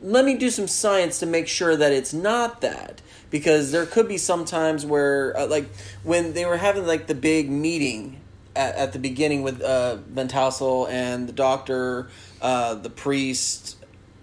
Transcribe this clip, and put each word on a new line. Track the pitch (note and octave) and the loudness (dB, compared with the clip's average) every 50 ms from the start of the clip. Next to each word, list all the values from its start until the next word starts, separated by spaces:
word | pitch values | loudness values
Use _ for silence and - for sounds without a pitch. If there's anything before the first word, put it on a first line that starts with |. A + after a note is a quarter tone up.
let | - F#3+ A3 B3+ C4+ | -2 2 4 6 6
me | C#4 C4 | 4 4
do | A3 B3+ A#3+ | 2 0 0
some | A3+ A3 G3 F3+ | 0 -2 -2 -2
science | - - - G#3 G3 F#3+ F3 E3+ E3+ - | -2 0 2 2 4 4 2 0 -2 -4
to | F3 | -2
make | E3 E3 E3 E3 - | 0 0 0 0 -2
sure | - - F3+ E3 D#3+ | -2 0 2 2 4
that | D3 D3 C#3+ | 6 6 4
it's | C#3 C3 B2+ - D3+ | 4 2 0 -2 -4
not | D#3+ F3+ G#3 A#3 A#3+ A#3 A#3 A#3 - | -2 0 0 2 2 0 -2 -2 -4
that." | - A2 D2 A#1+ G1+ G1+ - - - - - - - - | -4 -4 -4 -6 -12 -16 -18 -20 -20 -20 -20 -20 -10 -6
Because | - D3 D3 E3+ D3+ D3+ C#3+ C3+ | -6 0 4 4 4 4 4 2
there | D3 E3+ E3 | 0 0 0
could | E3 - A3+ A3 G3 | 2 4 4 4 4
be | G3+ F3 | 0 -2
some | - - F3 F3 D#3+ | -2 0 0 -2 -2
times | - F3+ E3 D#3+ D#3+ D#3 D3 D3 | -4 -2 0 0 0 0 0 0
where, | D3 D3 D3 C#3+ C#3+ C#3 C#3 C3+ C3 - | 0 2 4 4 4 4 2 0 0 -2
uh, | C3 C#3+ | -2 -2
like, | A#2+ D3+ D3+ C#3+ - - - - - - - - | 0 0 -2 -2 -4 -10 -16 -16 -16 -16 -8 -2
when | D#3+ F3 F3 E3+ E3 D3+ | 0 2 2 0 0 -2
they | E3+ F3 | -2 0
were | F3 F3 E3+ | 0 0 2
having, | F#3+ G3+ G3+ G3+ F3+ | 2 2 2 2 2
like, | E3 D#3+ D3+ - - | 0 0 0 0 -2
the | D3+ | -4
big | C3 D3+ D#3 D#3+ D#3 D3 C3+ | 0 2 2 4 4 2 0
meeting | C#3 D3 D#3 E3 E3+ D#3+ C#3 B2+ A2+ G#2+ G2 F#2 - - - - - - - - - | 0 0 0 0 0 0 -2 -2 -4 -6 -10 -12 -14 -16 -20 -20 -20 -20 -18 -8 -4
at, | C3+ C3+ A#2+ - | -2 -2 -2 0
at | - C#3 C3 | -2 -2 -4
the | - C3+ | -4 -6
beginning | B2+ C3+ B2+ C3+ D#3 D3 D3 C#3 | -6 -6 -2 0 0 0 0 0
with, | C3+ C3+ B2+ B2 | -2 -4 -4 -2
uh, | - C3 C3 B2+ B2 B2 A2+ | -2 0 2 2 2 0 -2
Van | G2+ - - B2 C3+ B2+ B2+ | -6 -10 -8 -6 -6 -4 -2
Tassel | C3 C3+ C3 C3 B2+ - C3+ C3 C3 B2+ B2 - | 0 2 2 2 0 0 0 0 2 0 0 -2
and | B2 B2+ B2+ B2 B2 B2 B2 A#2+ | -2 -4 -4 -4 -4 -4 -6 -6
the | |
doctor, | - - C3+ C3 C3+ C3+ - - C3 B2+ B2+ B2+ B2+ B2 B2+ - - - - - - - | -2 0 2 2 2 0 -2 -4 -2 -2 -2 -2 -4 -4 -8 -10 -14 -20 -20 -20 -10 -4
uh, | - B2+ B2+ B2 A#2 A#2 A2 | -2 0 0 2 0 -2 -2
the | G#2+ G#2+ A2+ | -6 -8 -12
priest, | - - - C#3+ C#3 C#3 C3+ C3 B2+ - - - - - - - - - - - - - - - - - | -12 -6 -2 -2 0 0 0 -2 -2 -2 -4 -4 -4 -6 -10 -14 -16 -16 -20 -20 -20 -20 -20 -20 -20 -20